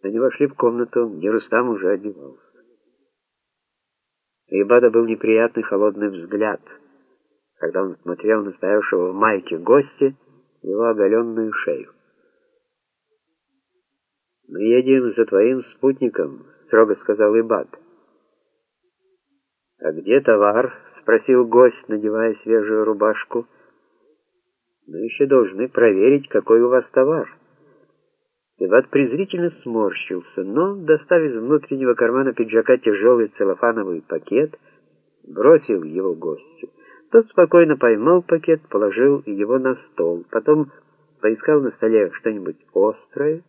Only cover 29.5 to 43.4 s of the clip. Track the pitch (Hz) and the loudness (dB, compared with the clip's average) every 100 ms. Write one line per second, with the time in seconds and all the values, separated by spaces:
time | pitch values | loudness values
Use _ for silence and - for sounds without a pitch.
29.5 | 160 127 113 104 90 - 92 82 - 95 | -6 -8 -4 -4 -6 -10 -10 -10 -10 -6
30.5 | 117 185 202 156 156 156 175 156 117 117 | -2 -2 -4 0 0 2 0 0 -4 -2
31.5 | 151 - 139 131 120 113 127 135 113 113 | -2 -2 -4 -2 0 0 0 -2 -4 -2
32.5 | 113 110 127 - 101 110 123 107 - 98 | 0 2 0 2 0 2 2 0 -2 -4
33.5 | 90 120 113 95 85 - 80 - 113 151 | 0 -2 -2 -6 -8 -8 -10 -4 -2 -2
34.5 | - _ _ _ _ _ _ - - 120 | -6 _ _ _ _ _ _ -20 0 4
35.5 | 160 139 98 78 82 95 80 80 73 _ | 4 4 -6 -4 -6 -6 -6 -8 -10 _
36.5 | _ - _ _ - _ 226 226 - 170 | _ -20 _ _ -20 _ 2 2 2 4
37.5 | 175 165 139 123 110 127 180 175 165 156 | 6 4 2 2 2 2 2 2 -2 0
38.5 | 160 _ 104 104 104 135 143 - 98 104 | -2 _ -2 -2 2 2 0 -4 -6 -2
39.5 | 131 131 127 - - 85 87 85 113 110 | 0 -2 -6 -10 -6 -4 -4 -6 -4 0
40.5 | 151 143 _ _ _ _ _ 107 113 - | 0 0 _ _ _ _ _ -4 -2 0
41.5 | 151 131 - 113 113 95 - 117 107 87 | 0 0 -4 0 2 0 -4 -8 -6 -12
42.5 | 78 _ 95 104 110 _ - 147 160 | -14 _ 0 0 -2 _ -6 -4 -4